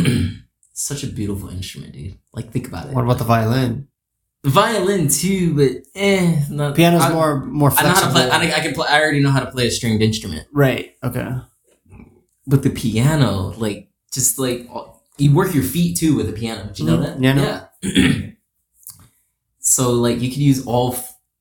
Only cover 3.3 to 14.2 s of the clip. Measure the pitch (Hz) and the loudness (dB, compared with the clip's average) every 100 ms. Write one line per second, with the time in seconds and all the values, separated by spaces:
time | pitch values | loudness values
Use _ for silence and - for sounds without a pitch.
3.3 | 113 113 127 123 113 - _ _ _ _ | 2 2 0 0 -4 -10 _ _ _ _
4.3 | _ 139 156 220 214 185 196 143 - 180 | _ 2 4 4 2 0 0 0 0 0
5.3 | 190 170 143 135 - - 190 202 190 175 | 0 0 2 2 0 -14 -2 0 2 2
6.3 | 147 143 143 147 143 170 170 165 165 156 | 2 -2 -2 -2 4 4 6 2 2 0
7.3 | 139 123 147 143 143 151 190 - - - | 0 -4 2 2 4 2 4 2 2 2
8.3 | 160 165 156 139 139 143 147 156 143 139 | 2 0 0 -2 -4 0 2 2 2 2
9.3 | 135 120 127 117 - 117 107 107 107 101 | 2 -2 -2 -2 0 -2 2 2 0 -6
10.3 | 78 - 143 139 117 - _ 123 127 107 | -10 -6 2 2 2 -6 _ -8 -6 -6
11.3 | 127 - _ _ _ _ - - _ _ | -8 -10 _ _ _ _ -20 -20 _ _
12.3 | _ - 135 127 - 113 107 139 156 113 | _ 0 2 2 -4 -4 0 2 2 0
13.3 | 98 92 98 110 98 - _ - 135 | 0 -6 -6 -6 -6 -14 _ -14 -4